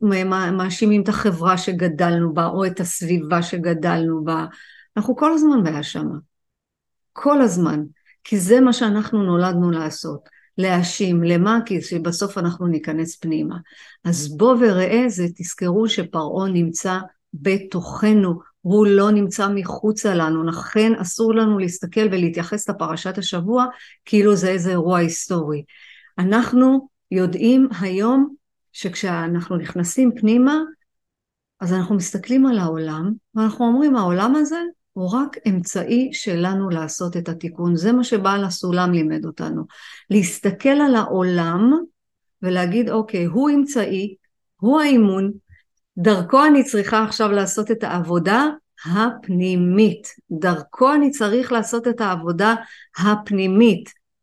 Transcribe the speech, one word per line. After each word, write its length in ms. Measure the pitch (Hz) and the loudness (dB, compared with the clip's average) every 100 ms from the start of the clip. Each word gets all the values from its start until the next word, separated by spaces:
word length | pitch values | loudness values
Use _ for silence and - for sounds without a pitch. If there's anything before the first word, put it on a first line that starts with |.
מ-, 280 | 214 190 190 | 0 0 0
מ-, 260 | 190 180 185 | -2 -2 -2
מאשימים 460 | 185 180 214 208 | -4 0 2 2
את 60 | 196 | 0
החברה 500 | 208 220 165 175 180 | -2 -2 0 0 0
שגדלנו 760 | - 180 180 151 175 170 170 | -2 -2 -2 0 0 2 0
בה, 120 | 160 170 | 0 -2
או 200 | 190 190 | -2 -4
את 140 | 185 | -4
הסביבה 640 | 175 - 170 180 151 170 | -6 -6 -2 -2 0 -2
שגדלנו 800 | 175 180 170 165 170 170 165 160 | -2 -4 -2 -2 -2 0 0 -2
בה, 220 | 156 160 160 - - - _ - | -4 -4 -6 -12 -20 -20 _ -6
אנחנו 200 | 208 240 | -4 0
כל 160 | 302 | 0
הזמן 300 | 320 302 269 | 2 4 4
בהאשמה, 540 | 165 147 151 165 151 160 - _ _ _ _ _ _ _ _ | 0 -2 -8 -8 -8 -8 -16 _ _ _ _ _ _ _ _
כל 280 | - 285 285 | -4 0 4
הזמן, 420 | 240 175 165 151 151 _ _ _ | 2 2 0 -2 -6 _ _ _
כי 140 | - 208 | -4 -2
זה 220 | 180 247 | 4 6
מה 120 | 262 | 6
שאנחנו 500 | 233 226 208 214 220 | 2 0 -2 -2 -2
נולדנו 480 | 190 175 180 175 180 | 0 2 0 0 0
לעשות, 580 | 165 156 - 160 147 _ _ _ - | 0 -4 -8 -12 -12 _ _ _ -4
להאשים. 640 | 185 180 175 - 190 170 | 0 0 0 -2 0 0
למה? 360 | 170 175 196 226 226 | 2 2 2 0 -2
כי 160 | 180 | -6
שבסוף 560 | - 170 165 170 202 196 | -4 -6 -4 -4 -6 -4
אנחנו 280 | 175 175 180 | -4 -2 -2
ניכנס 500 | 160 160 156 165 - | -2 -4 -6 -6 -8
פנימה. 400 | 160 156 156 175 - - - - | -6 -4 -4 -8 -14 -20 -20 -8
אז 320 | 175 170 147 151 | -4 -4 -4 2
בוא 200 | 226 240 | 2 4
וראה 440 | 240 185 185 233 254 | 4 2 2 2 0
זה, 180 | 180 175 175 | -2 -4 -6
תזכרו 520 | 175 - 180 185 220 | -12 -6 -2 0 0
שפרעה 600 | 196 175 170 151 180 190 | -2 -4 -4 -4 -4 -2
נמצא 500 | 175 170 165 190 185 185 _ _ | 0 0 -2 -4 -6 -8 _ _
בתוכנו, 1040 | 151 143 196 190 180 - - 214 214 185 170 - _ | -6 -2 -2 -2 -8 -8 -2 4 4 4 0 -8 _
הוא 220 | 175 208 214 | 0 4 6
לא 240 | 196 202 | 6 4
נמצא 380 | 208 196 190 202 | 2 0 -2 -2
מחוצה 600 | 202 180 - 214 214 214 | -2 -6 -4 -2 0 0
לנו, 300 | 180 160 160 | 0 0 0
לכן 480 | 165 165 - 214 220 | -2 -4 -4 0 2
אסור 400 | 226 180 - 226 | 2 -2 -2 0
לנו 240 | 226 220 208 | 2 2 2
להסתכל 480 | 180 175 175 220 214 | -2 -6 -6 -2 0
ולהתייחס 640 | 185 175 170 170 214 - | 2 0 -2 -6 -6 -6
לפרשת 500 | 196 160 160 185 190 | -6 -6 -6 -8 -8
השבוע, 480 | - 175 180 247 247 - - - | -6 -4 -2 0 0 -4 -20 -20
כאילו 320 | - 214 208 196 | 0 2 4 4
זה 120 | 185 | 2
איזה 220 | 185 175 | 0 0
אירוע 280 | 180 165 180 | 0 2 2
היסטורי. 640 | 170 165 - 175 151 151 - _ - - _ - | 0 -2 -4 -4 -4 -6 -10 _ -20 -20 _ -4
אנחנו 680 | 185 220 233 247 262 269 269 _ - | 0 0 2 4 4 4 -2 _ -6
יודעים 580 | 185 185 175 226 262 269 175 | -2 0 0 2 4 4 0
היום 540 | 190 185 220 269 277 277 _ _ _ | -4 -2 2 2 0 -2 _ _ _
שכשאנחנו 840 | - 196 180 190 170 165 175 170 175 | -10 -8 -6 -4 -4 -2 -4 -4 -6
נכנסים 560 | 160 175 175 - 254 | -6 -6 -4 0 0
פנימה, 460 | 240 214 240 254 311 311 - _ _ _ _ _ _ _ - | 2 2 4 4 2 -4 -12 _ _ _ _ _ _ _ -8
אז 120 | 175 | -4
אנחנו 220 | 185 180 | -2 0
מסתכלים 520 | 208 175 196 190 262 269 | -2 -2 -8 -2 2 2
על 120 | 226 | 2
העולם, 540 | 170 160 160 156 180 220 _ | -2 -4 -6 -6 -6 -6 _
ואנחנו 300 | 220 220 - | -2 -2 0
אומרים, 320 | 233 247 294 262 | 0 2 2 2
"העולם 380 | 180 180 220 | 0 0 2
הזה 260 | 294 294 330 339 - _ | 2 0 -4 -8 -12 _
הוא 160 | 190 180 | -8 -4
רק 280 | 233 285 - 220 | -2 -4 -4 -2
אמצעי 600 | 185 175 190 175 240 262 | -2 -2 -6 -2 0 0
שלנו 580 | - - 170 180 190 190 | -4 -6 -2 -2 -2 -4
לעשות 460 | 165 151 - 175 175 | -4 -6 -8 -8 -6
את 120 | 170 | -8
התיקון." 480 | 165 170 170 175 170 | -8 -10 -4 -2 0
זה 160 | 196 | 2
מה 120 | 247 | 0
שבעל 400 | 247 214 190 196 | 0 0 0 0
הסולם 480 | 196 180 185 175 180 | -2 -4 -2 0 0
לימד 320 | 175 156 160 | 0 0 -4
אותנו. 380 | 160 - 160 156 160 - - - - | -8 -10 -8 -8 -10 -16 -20 -16 0
להסתכל 580 | 208 175 - 202 196 269 | 0 0 -2 -4 0 2
על 260 | 285 294 | 2 4
העולם, 800 | 240 - 190 185 175 165 175 233 311 339 _ _ _ _ _ | 2 2 0 2 0 0 2 4 2 0 _ _ _ _ _
ולהגיד, 480 | 180 180 180 214 233 | -4 -2 0 0 0
"אוקיי, 340 | 220 220 190 | -2 -2 -2
הוא 260 | 170 185 294 | -2 0 2
אמצעי, 640 | 285 277 247 196 190 202 190 _ _ _ - | 2 2 0 -2 -2 -6 -10 _ _ _ -4
הוא 240 | 214 302 | 2 2
האימון, 520 | 294 254 208 190 196 196 _ _ _ _ _ - | 4 4 4 2 -2 -4 _ _ _ _ _ -2
דרכו 480 | 180 196 175 262 302 | 2 2 2 4 6
אני 180 | 285 | 6
צריכה 400 | 277 208 196 220 | 4 0 0 0
עכשיו 280 | 220 - 214 | 0 0 0
לעשות 380 | 202 190 - 208 | 0 -2 -2 -2
את 140 | 220 | -2
העבודה 640 | - 175 165 175 170 226 302 302 _ _ | -2 -4 -2 0 2 2 2 -2 _ _
הפנימית, 1200 | 160 196 233 240 - 180 185 180 180 190 214 - - - - | -4 0 0 -4 -4 -2 0 2 2 4 4 2 -10 -20 -10
דרכו 640 | 160 180 160 - - 254 | -4 -2 -2 -4 0 2
אני 160 | 294 285 | 4 2
צריך 420 | 285 208 233 254 | 0 0 0 0
לעשות 360 | 233 214 233 240 | -2 -2 -4 -2
את 120 | 233 | -2
העבודה 540 | 208 180 165 170 208 226 - - - - | -2 -2 -4 0 2 0 -4 -20 -16 -2
הפנימית. 920 | 196 214 208 202 190 190 233 180 - - _ _ | 0 0 0 -2 2 6 6 4 -4 -20 _ _